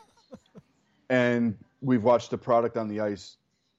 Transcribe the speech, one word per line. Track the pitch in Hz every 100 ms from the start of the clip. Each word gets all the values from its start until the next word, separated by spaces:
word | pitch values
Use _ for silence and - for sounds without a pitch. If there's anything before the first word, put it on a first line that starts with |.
| 440 _ _ 269
<laughs> | _ - - _ _ _ -
and | 127 123 120 117 101 - _
we've | 139 127
watched | 107 120 -
the | 120
product | - 117 117 117
on | 107
the | 104
ice | 107 101 - - _ _ _